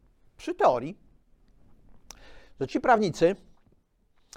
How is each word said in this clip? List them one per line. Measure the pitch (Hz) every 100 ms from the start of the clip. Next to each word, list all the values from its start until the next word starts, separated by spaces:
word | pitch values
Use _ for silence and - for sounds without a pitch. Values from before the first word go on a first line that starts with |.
| _ _ _ -
Przy | -
teorii, | 359 392 123 139 208 _ _ _ _ _ _ - - - - - - - - - -
że | -
ci | 294
prawnicy | 262 226 202 - 165 196 - _ _ _ _ _ _ _ _